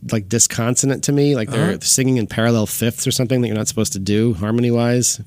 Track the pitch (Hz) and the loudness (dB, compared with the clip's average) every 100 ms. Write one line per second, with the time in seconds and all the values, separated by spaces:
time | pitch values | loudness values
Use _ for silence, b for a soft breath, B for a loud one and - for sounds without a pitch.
0 | 120 113 95 117 - - 117 123 135 127 | -6 -4 -2 0 0 0 -2 0 0 -2
1 | - 143 143 135 107 123 165 - - - | 0 2 2 2 0 0 0 0 0 2
2 | 131 127 101 - 117 113 104 - 117 - | 2 2 0 0 2 2 0 -2 -2 -2
3 | 131 - 127 127 120 107 110 - 107 98 | -2 0 0 0 0 -2 -2 -2 -2 -2
4 | 95 104 117 92 107 117 120 117 117 123 | 0 2 2 0 0 0 2 2 2 0
5 | 117 - | 0 -4